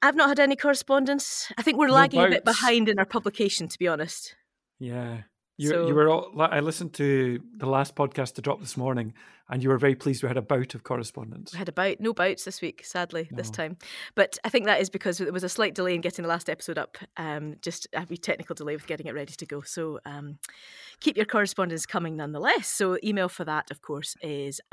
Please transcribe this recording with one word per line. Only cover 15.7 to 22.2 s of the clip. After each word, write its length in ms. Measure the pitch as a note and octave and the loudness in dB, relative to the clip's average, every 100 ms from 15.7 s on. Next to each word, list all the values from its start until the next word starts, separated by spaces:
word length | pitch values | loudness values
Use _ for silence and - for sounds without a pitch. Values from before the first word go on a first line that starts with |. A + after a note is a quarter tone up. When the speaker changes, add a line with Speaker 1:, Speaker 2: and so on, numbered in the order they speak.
Speaker 1:
delay 220 | A3 F3+ F3 | 0 0 0
in 60 | |
getting 220 | E3+ - | -2 -4
the 40 | E3+ | -2
last 200 | E3+ - | -2 -2
episode 280 | D#3+ - D#3+ | -6 -6 -6
up, 200 | - - - - | -6 -10 -16 -10
um, 400 | D#3+ D3+ D3+ D3+ | -6 -6 -8 -10
just 260 | - E3+ - | -10 -10 -8
a 120 | - F3 | -8 -6
wee 80 | F3 | -6
technical 360 | - - - | -4 -4 -6
delay 220 | E3 D3 D3+ | -8 -8 -8
with 100 | - | -8
getting 200 | D#3 D#3 | -8 -8
it 60 | |
ready 180 | C3+ C#3+ | -8 -10
to 120 | - - | -12 -12
go. 160 | C#3+ | -10
So, 400 | C#3+ - D#3+ D3 - | -10 -8 -8 -8 -12
um, 340 | C#3+ C#3+ D3 - - - - - - | -12 -12 -12 -14 -14 -20 -20 -20 -6
keep 160 | - - | -2 0
your 100 | G#3+ | 0
correspondence 600 | A3+ G3+ - F3+ E3 - | 0 0 0 -4 -4 -6
coming 320 | G#3 E3 | -4 -4
nonetheless. 500 | D#3 | -6